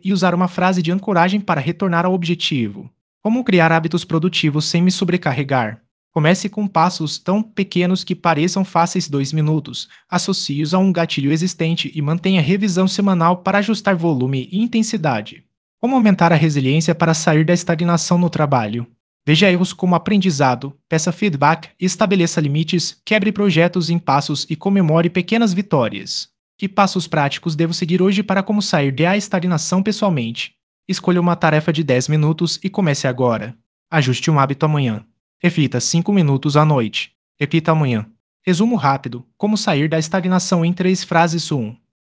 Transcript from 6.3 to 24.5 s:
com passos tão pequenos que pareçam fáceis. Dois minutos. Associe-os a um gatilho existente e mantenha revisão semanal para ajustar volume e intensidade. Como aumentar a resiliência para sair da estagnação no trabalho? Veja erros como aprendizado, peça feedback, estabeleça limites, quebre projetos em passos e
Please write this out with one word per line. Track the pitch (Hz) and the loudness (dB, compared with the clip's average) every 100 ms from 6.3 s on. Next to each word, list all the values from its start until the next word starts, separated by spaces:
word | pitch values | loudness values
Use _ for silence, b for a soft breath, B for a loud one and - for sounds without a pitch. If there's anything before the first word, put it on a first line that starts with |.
| 185 202 | 2 -2
com | - 202 | -4 -2
passos | 165 175 175 151 - | 2 2 0 -6 -6
tão | - 202 | -2 -2
pequenos | 220 - 196 175 180 185 | -2 -4 -2 0 0 0
que | - | -2
pareçam | 175 170 147 175 196 | -2 0 0 0 -2
fáceis. | 190 170 170 185 151 | -2 0 0 -2 -2
Dois | 139 139 | -2 -2
minutos. | 156 151 151 139 - - b b | 0 0 0 -4 -12 -12 b b
Associe-os | 180 196 190 - 143 151 | -4 -2 -4 -4 -4 0
a | 185 | 2
um | 190 | 2
gatilho | 175 165 - 139 | 2 -2 0 0
existente | 156 185 - 160 170 - | 0 -2 -2 -2 -2 -4
e | 156 | -4
mantenha | 143 175 185 190 | -2 -2 2 2
revisão | 143 196 208 175 190 | 2 2 0 2 0
semanal | - 196 180 165 180 | 2 2 2 2 0
para | 190 202 | 0 0
ajustar | 208 214 202 | 0 -2 0
volume | 180 170 135 127 135 123 | 0 0 0 0 -2 -4
e | 185 | -4
intensidade. | 233 226 220 220 156 110 104 - _ _ _ - | 0 0 0 -2 -2 -2 -6 -18 _ _ _ -6
Como | 240 | 0
aumentar | 262 220 185 165 | 2 4 4 4
a | 160 | 4
resiliência | 160 143 131 156 160 | 2 0 0 0 0
para | 160 165 | 0 0
sair | 160 175 156 | 0 2 2
da | 160 | 2
estagnação | 175 - 160 175 170 - 175 | 0 0 -2 0 0 2 2
no | 175 | 0
trabalho? | - 147 127 107 117 117 _ _ _ - | 0 0 0 0 -6 -8 _ _ _ 0
Veja | 156 196 | 4 4
erros | 180 185 | 2 -2
como | - 180 | -2 0
aprendizado, | 170 196 208 185 139 135 123 139 - - | 0 2 0 2 2 0 0 -6 -14 -4
peça | 160 175 | -2 -2
feedback, | 165 208 139 147 160 - - | -2 -2 2 2 0 -4 -4
estabeleça | 185 - 208 196 170 165 | -4 0 0 2 2 0
limites, | 143 147 156 175 - - | 0 -2 0 -2 -2 -8
quebre | - 214 202 | -2 0 0
projetos | 208 202 160 175 180 160 | 0 2 4 2 0 -2
em | 170 | -2
passos | - 139 143 143 | 0 0 0 -6
e | - | -6